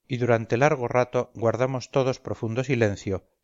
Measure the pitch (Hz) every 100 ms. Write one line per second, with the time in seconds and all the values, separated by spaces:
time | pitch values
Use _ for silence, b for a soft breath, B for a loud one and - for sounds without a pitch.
0 | - 123 120 113 110 120 151 139 120 123
1 | 123 123 - 104 113 110 131 127 - 139
2 | 131 123 - 104 110 117 127 120 107 98
3 | 101 92 _ _